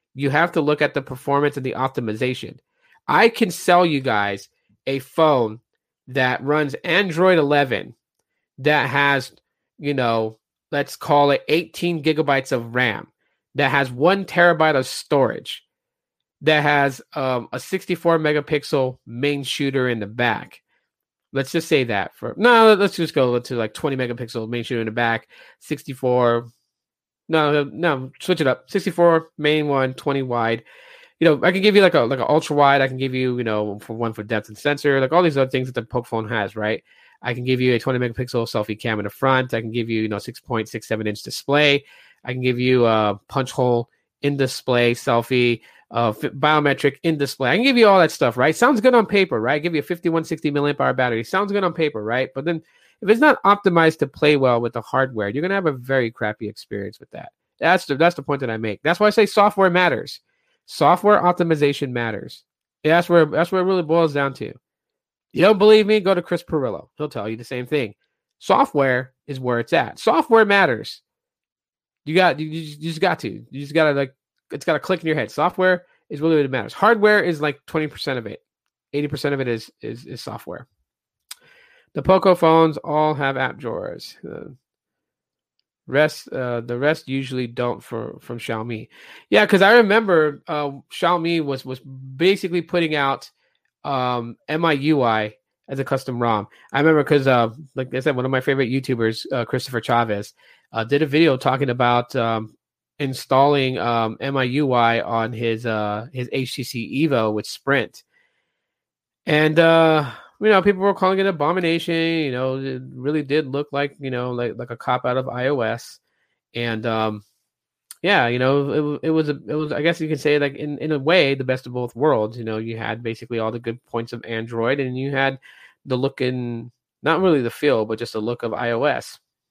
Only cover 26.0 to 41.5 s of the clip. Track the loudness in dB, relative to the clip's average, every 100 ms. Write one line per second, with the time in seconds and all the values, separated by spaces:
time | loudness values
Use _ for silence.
26 | 0 2 4 2 -4 _ _ _ _ _
27 | _ _ -2 0 2 2 -2 -2 -2 -2
28 | -4 -8 -4 0 0 0 -2 -4 -2 2
29 | 4 4 0 -4 0 0 2 0 0 -2
30 | -2 -2 -2 -2 0 -2 -6 -20 -20 -20
31 | -16 2 4 4 2 2 4 6 6 4
32 | 2 0 2 2 2 4 4 4 2 -2
33 | -4 -2 -2 -2 -2 -2 -4 -6 -10 -6
34 | -6 -6 -4 -4 -6 -6 -4 0 0 2
35 | 2 2 2 2 0 -2 -4 -8 -6 -6
36 | -4 -6 -4 -4 -4 -4 -4 -4 _ _
37 | _ _ -8 -4 -2 0 2 0 0 -2
38 | -4 -6 -6 -4 -4 -4 -6 -6 -6 -4
39 | -6 -2 2 2 0 -4 -6 -6 -4 -2
40 | -2 -6 -8 -14 -6 -6 -6 -8 -6 -6
41 | -4 -8 -10 -10 -2